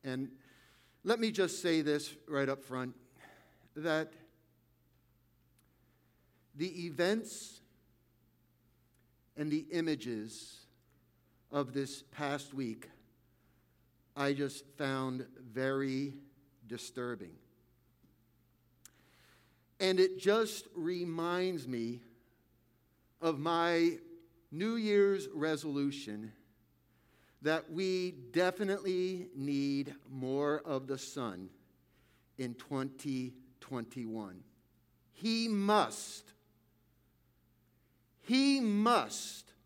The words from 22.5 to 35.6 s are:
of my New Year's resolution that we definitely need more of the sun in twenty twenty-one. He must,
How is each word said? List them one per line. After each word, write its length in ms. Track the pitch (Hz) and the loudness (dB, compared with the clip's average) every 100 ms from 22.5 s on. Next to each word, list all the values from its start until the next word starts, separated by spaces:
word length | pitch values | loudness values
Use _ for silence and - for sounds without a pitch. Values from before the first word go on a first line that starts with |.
| _ _ _ _ _ _ _ | _ _ _ _ _ _ _
of 160 | 165 143 | -2 0
my 600 | 160 170 170 170 170 165 - - - _ _ | 2 4 4 6 4 2 -12 -20 -20 _ _
New 240 | 147 214 | -2 0
Year's 540 | 233 214 208 202 196 151 | 0 4 6 6 4 -2
resolution 1000 | 156 156 151 151 143 139 139 - 104 110 - _ _ _ _ _ _ _ _ _ _ | -2 0 0 0 0 0 -2 -8 -8 -10 -16 _ _ _ _ _ _ _ _ _ _
that 280 | 147 160 - | 0 0 0
we 460 | 160 190 185 180 147 120 | -2 0 0 -2 -6 -2
definitely 960 | 165 180 185 202 196 196 185 185 185 180 139 | 2 2 2 0 0 0 2 0 -2 -8 -6
need 580 | 139 143 139 139 139 139 - | 0 2 2 0 -2 -8 -14
more 520 | 135 127 135 147 151 | -6 -2 0 2 0
of 240 | - 135 131 | -2 -4 -2
the 100 | 131 | -6
sun 500 | - 143 120 90 92 - _ _ _ _ _ _ _ - | -6 -4 -4 -6 -12 -16 _ _ _ _ _ _ _ -8
in 160 | 127 | -8
twenty 800 | 120 - 139 135 135 143 131 127 127 - - | -8 -6 -4 -4 -6 -4 -4 -4 -10 -20 -20
twenty-one. 800 | - 131 117 131 113 110 101 90 - _ _ _ _ _ _ | -8 -8 -6 -8 -6 -6 -8 -12 -20 _ _ _ _ _ _
He 340 | - 220 226 226 | -6 -2 0 0
must, 840 | 208 | 2